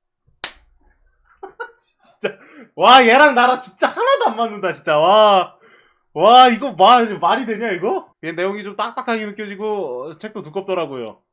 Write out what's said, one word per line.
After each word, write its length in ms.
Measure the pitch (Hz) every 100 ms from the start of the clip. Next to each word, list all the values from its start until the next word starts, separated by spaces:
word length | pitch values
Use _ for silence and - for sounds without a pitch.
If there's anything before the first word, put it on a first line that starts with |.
| _ _ _ _
<laughs> 1600 | - - _ _ _ _ _ _ _ _ 381 - 480 _ _ _
진짜. 360 | - _ 208 - - - -
와, 320 | - 190 262 233
얘랑 280 | 247 294
나랑 260 | 240 247 254
진짜 280 | - - -
하나도 380 | - 494 554 440
안 60 | 220
맞는다, 360 | 233 208 180
진짜. 260 | 156 170 151
와. 600 | 170 214 214 190 170 _ _ _ _ _ _
와, 340 | 147 190 247 254
이거 240 | 220 269
말, 460 | 170 196 247 226 175
말이 280 | 170 226 226
되냐, 240 | 214 226
이거? 420 | 175 196 - - _
얘 100 | 156
내용이 300 | 165 185 202
좀 140 | 202 196
딱딱하게 480 | 226 233 233 226 208
느껴지고, 840 | 202 208 196 214 208 160 123 143
어, 40 |
책도 300 | 156 214 214
두껍더라고요. 800 | 151 190 190 180 156 131 110 98 _